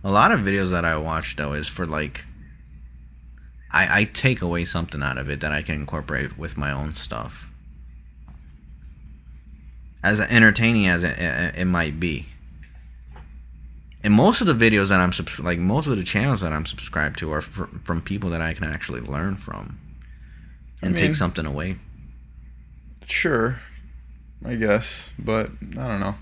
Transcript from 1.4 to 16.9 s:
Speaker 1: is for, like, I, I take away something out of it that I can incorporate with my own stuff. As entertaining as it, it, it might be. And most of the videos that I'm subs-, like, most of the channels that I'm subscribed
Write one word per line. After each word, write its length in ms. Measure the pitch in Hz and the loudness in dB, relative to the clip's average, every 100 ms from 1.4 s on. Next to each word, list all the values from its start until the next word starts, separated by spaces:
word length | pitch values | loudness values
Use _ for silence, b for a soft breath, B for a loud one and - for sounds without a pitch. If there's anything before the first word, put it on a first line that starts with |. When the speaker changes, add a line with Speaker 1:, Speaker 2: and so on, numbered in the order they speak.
| 73 | -4
Speaker 1:
is 160 | 73 78 | -4 -4
for, 180 | - 85 | -4 -4
like, 380 | 76 76 - - - - - - - - - - - - - - - - | -2 -4 -8 -16 -18 -20 -20 -20 -20 -20 -20 -20 -20 -20 -20 -20 -20 0
I, 280 | 78 92 101 | 2 4 4
I 40 | |
take 380 | 107 - 131 123 | 2 2 2 2
away 220 | 87 85 | 0 0
something 380 | 85 85 85 76 | 0 -2 -2 -2
out 160 | 69 64 | -2 -2
of 100 | 71 | -4
it 120 | 71 | -4
that 120 | 76 | -2
I 100 | 73 | -2
can 120 | 73 | -2
incorporate 640 | 76 71 76 71 67 67 - | -4 -4 -6 -4 -4 -4 -6
with 180 | 82 - | -8 -4
my 140 | 71 | -4
own 200 | 69 76 | -2 -4
stuff. 540 | 76 - 57 55 - - - - - - - - - - - - - - - - - - - - - - - - - - - | -6 -6 -8 -8 -12 -18 -20 -20 -20 -18 -20 -20 -20 -20 -20 -20 -20 -20 -20 -18 -18 -20 -20 -20 -20 -20 -20 -18 -18 -20 -2
As 180 | 98 107 | 2 2
entertaining 680 | - 120 110 107 113 113 95 | 6 8 8 8 4 4 4
as 160 | 87 | 4
it, 160 | 87 - | 2 0
it, 380 | 85 65 85 82 | -2 0 -2 0
it 80 | |
might 340 | 92 87 80 78 | 2 2 0 0
be. 280 | 87 69 65 - - - - - - - - - - - - - - - - - | -2 -2 -8 -16 -20 -20 -20 -20 -20 -20 -18 -18 -18 -18 -18 -18 -18 -18 -20 -4
And 100 | 104 | 6
most 260 | 104 180 233 | 8 8 6
of 60 | 196 | 2
the 80 | |
videos 340 | 120 113 107 98 | 6 6 6 6
that 100 | 95 | 6
I'm 120 | 90 | 4
subs-, 280 | - 82 - | 2 -6 -4
like, 180 | 87 87 | -2 2
most 300 | 90 123 147 | 2 2 2
of 80 | 110 | -2
the 80 | |
channels 380 | 87 98 135 113 | 0 0 2 2
that 100 | 87 | 0
I'm 120 | 78 | -2
subscribed 540 | 80 - - | -4 -8 -6